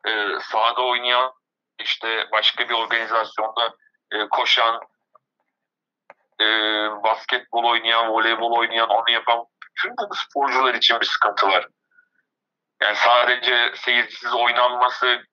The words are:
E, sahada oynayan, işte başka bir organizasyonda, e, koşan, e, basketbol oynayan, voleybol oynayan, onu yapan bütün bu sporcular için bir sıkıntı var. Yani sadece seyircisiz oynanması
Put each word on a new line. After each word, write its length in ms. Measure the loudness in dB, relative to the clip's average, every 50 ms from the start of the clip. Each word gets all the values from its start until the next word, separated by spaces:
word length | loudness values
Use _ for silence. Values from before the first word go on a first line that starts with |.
| -4 -4
E, 20 | -2 -2 -2 -2 -4 -6
sahada 420 | -6 -4 0 2 2 2 2 0
oynayan, 500 | 0 0 0 0 0 0 2 2 0 -2 -4 _ _ _ _ _ _ _ _ -10
işte 480 | -6 -6 -6 -4 -4 -4 -4 -4 -2 0
başka 360 | -2 0 0 0 0 -2 -4 -2
bir 60 | -2
organizasyonda, 1000 | -4 -2 -2 -2 -4 -2 -2 -2 -2 -2 -2 -4 -4 -4 -4 -2 -2 -4 -4 -4 _ _ _ _ _ _ _
e, 160 | -6 -6 -4 -2
koşan, 500 | -2 -2 2 2 2 2 2 0 0 -2 -8 _ _ _ _ _ _ _ _ _ _ _ _ _ _ _ _ _ _ _ _ _ _ _ _ _ -20 _ _ _ _ -2
e, 60 | 0 2 2 2 0 0 0 0 -2 -4 -4 -2 0
basketbol 600 | 0 0 0 -2 -4 -4 -4 -4 _ -4 0 2
oynayan, 440 | 2 0 2 2 2 2 2 2 2
voleybol 500 | 0 2 2 2 0 0 -2 0 0 0
oynayan, 300 | 0 0 0 0 2 2
onu 220 | 2 2 2 0
yapan 340 | 0 0 2 0 0 0 -2 _ _ _
bütün 280 | -20 -16 _ -8 -8 -6 -6 -8 -8 -8
bu 40 | -8
sporcular 600 | -10 -10 _ _ -2 -2 0 0 2 0 0 0
için 260 | 2 2 2 2 2
bir 60 | 0
sıkıntı 400 | -2 0 0 0 0 2 2 2
var. 220 | 2 2 2 0 -2 _ _ _ _ _ _ _ _ _ _ _ _ _ _ _ _ _ _ _ _ _ _
Yani 140 | -2 -2 0
sadece 760 | 2 4 4 6 6 4 2 0 0 0 0 2 2 2 0 -2
seyircisiz 600 | -6 -4 -2 0 0 -2 -2 -8 -10 -6 -4 -2
oynanması 880 | 2 2 2 2 2 2 2 2 2 0 0 0 0 0 0 0 -2 -4 _